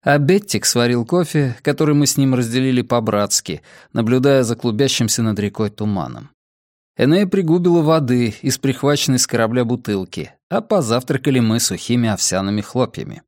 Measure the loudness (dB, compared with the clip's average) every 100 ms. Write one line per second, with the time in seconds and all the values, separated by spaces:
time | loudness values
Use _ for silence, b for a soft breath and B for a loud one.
0 | 2 2 4 2 0 -4 -2 0 2 0
1 | 0 0 0 -2 -2 -2 -4 0 2 2
2 | 2 2 2 2 0 0 2 0 0 0
3 | 0 0 0 -2 -4 -12 B B B -4
4 | 0 2 4 2 2 -2 -2 0 0 0
5 | -2 0 -2 -2 -4 -4 -6 -4 -4 -4
6 | -6 -12 -20 _ _ _ _ _ _ 0
7 | 2 4 2 0 2 2 4 2 4 2
8 | 2 0 0 -2 -6 -2 -4 0 0 0
9 | 0 0 0 0 0 0 -2 -2 -2 -4
10 | -4 -10 -12 _ _ -6 0 0 2 -2
11 | 0 -2 0 2 2 0 -2 -6 -2 0
12 | 0 -2 -2 -2 -2 -4 -4 -4 -4 -4
13 | -12 -14